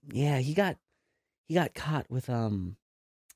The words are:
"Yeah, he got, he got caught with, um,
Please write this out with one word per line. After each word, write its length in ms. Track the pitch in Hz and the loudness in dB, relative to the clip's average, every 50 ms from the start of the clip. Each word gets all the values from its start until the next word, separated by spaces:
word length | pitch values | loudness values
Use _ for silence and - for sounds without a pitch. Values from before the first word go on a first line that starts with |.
| - 143 | -8 -6
"Yeah, 280 | - 120 143 147 143 127 | -2 0 2 2 2 2
he 140 | 127 143 156 | 0 0 2
got, 240 | 190 202 185 - - _ _ _ _ _ _ _ _ _ _ _ _ _ | 2 2 0 0 -6 _ _ _ _ _ _ _ _ _ _ _ _ _
he 80 | - 160 | 0 2
got 180 | 180 160 - - | 2 2 2 -2
caught 360 | - - 151 156 139 - - | -6 -4 -2 -2 -2 -2 -2
with, 180 | 120 127 - - | -4 -4 -2 -2
um, 460 | 123 117 113 110 104 98 90 90 104 - _ _ _ _ _ _ _ _ _ _ - | -2 0 0 0 0 -2 -2 -6 -8 -12 _ _ _ _ _ _ _ _ _ _ -20